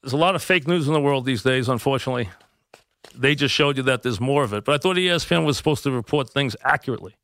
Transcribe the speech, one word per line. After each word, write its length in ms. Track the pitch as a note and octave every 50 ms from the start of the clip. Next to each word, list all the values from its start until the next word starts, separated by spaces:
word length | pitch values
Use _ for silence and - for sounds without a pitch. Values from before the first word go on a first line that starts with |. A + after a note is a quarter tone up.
| -
there's 100 | C3 B2+
a 40 |
lot 180 | D3 E3 F3+ F#3+
of 80 | D#3+ -
fake 240 | - F#3 F3+ C3+
news 200 | D#3+ F3 F3 D3
in 60 | C3+ D#3
the 80 | D3+
world 240 | C#3+ C#3+ C#3+ C3+ B2
these 160 | C3 C3 G#2+
days, 260 | - C3 B2+ C3 B2
unfortunately. 600 | A#2 C3 A2+ - C#3 C3+ B2 - C3 B2+ B2 A#2 F#2 - _ _ _ _ _ _ _ - - _ _ _ _ - - -
They 180 | B2 B2+ C#3 D3
just 220 | C3+ C#3+ C3+ -
showed 220 | - D3 C#3+ C#3
you 60 | C3 B2+
that 200 | C3 C3 B2 -
there's 180 | C3 A#2 F2+
more 220 | B2 C3 C#3 D3 C#3
of 100 | G#2 G#2
it. 100 | G#2+ -
But 120 | - D3
I 20 |
thought 220 | C#3+ - F#3 F#3 F3+
E 100 | F#3 F3+
S 160 | F3 D#3+ -
P 80 | - F3
N 120 | E3+ D#3+
was 120 | D3 C3+
supposed 240 | - - E3 D3 - -
to 60 | C#3+
report 380 | C3 B2 G#2+ - - D3 C3+ A2+
things 260 | - C#3 C#3 B2+ G#2+ - -
accurately. 520 | C3 D3 D3 - - C#3 - - - _ _